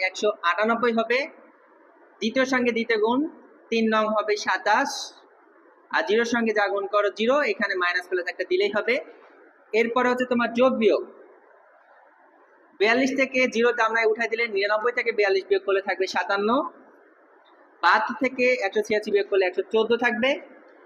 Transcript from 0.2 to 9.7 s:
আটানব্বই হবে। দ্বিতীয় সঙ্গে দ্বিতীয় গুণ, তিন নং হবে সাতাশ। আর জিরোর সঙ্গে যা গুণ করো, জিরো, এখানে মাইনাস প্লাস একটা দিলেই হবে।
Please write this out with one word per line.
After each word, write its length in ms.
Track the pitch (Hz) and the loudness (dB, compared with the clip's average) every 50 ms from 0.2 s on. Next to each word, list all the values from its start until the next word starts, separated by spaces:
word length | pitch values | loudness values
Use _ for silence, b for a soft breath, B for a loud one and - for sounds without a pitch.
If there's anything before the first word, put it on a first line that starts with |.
| 214 208 202 - - 170 | -2 -2 -2 0 -2 -2
আটানব্বই 420 | 175 202 214 226 233 214 247 240 226 226 | 0 0 0 0 0 0 0 0 0 0
হবে। 200 | 220 226 240 262 294 320 - - - - _ _ _ _ _ _ _ _ _ _ - - _ - | 0 0 0 -2 -2 -4 -10 -18 -20 -20 _ _ _ _ _ _ _ _ _ _ -20 -20 _ -6
দ্বিতীয় 260 | 202 226 220 262 254 254 262 | -4 -2 0 0 0 2 2
সঙ্গে 180 | 254 247 240 233 | 0 0 0 0
দ্বিতীয় 220 | 226 226 233 226 214 208 | -2 0 0 0 2 2
গুণ, 160 | 226 247 269 311 339 - - - - - - - - | 2 2 0 0 -2 -6 -14 -20 -20 -20 -16 -8 -4
তিন 140 | 226 226 220 220 220 | 0 0 2 2 2
নং 100 | 220 214 208 214 | 2 0 0 0
হবে 180 | 214 202 214 208 208 - | -2 0 0 -2 -2 -2
সাতাশ। 460 | 220 190 190 - 208 214 247 277 277 - - - - - - - - _ _ _ _ _ - - - - _ _ - | -2 -2 -2 2 2 2 2 2 -2 -4 -10 -12 -14 -16 -20 -20 -20 _ _ _ _ _ -20 -20 -20 -20 _ _ -4
আর 120 | 139 151 156 180 | -4 -2 0 2
জিরোর 200 | 208 233 233 233 240 | 2 2 2 2 0
সঙ্গে 180 | 233 233 220 214 214 | -2 0 0 0 0
যা 60 | 202 196 196 | 0 0 -2
গুণ 120 | 196 196 190 - | -4 -4 -2 0
করো, 140 | 208 202 202 196 - | 0 0 0 0 0
জিরো, 180 | 220 233 269 294 285 226 202 | 0 2 2 2 2 0 -2
এখানে 220 | 208 208 196 190 180 180 | -2 -2 -4 -2 0 0
মাইনাস 240 | 175 175 180 - - | 0 0 -2 -4 -2
প্লাস 180 | 190 180 170 180 170 | -4 -4 -4 -4 -6
একটা 120 | - 180 - 180 | -6 -4 0 0
দিলেই 200 | 185 208 208 220 | 2 2 2 0
হবে। 180 | 208 202 226 247 302 - - - - - - - - - - _ _ _ _ | -2 0 0 -2 -2 -4 -8 -18 -20 -20 -20 -20 -20 -20 -20 _ _ _ _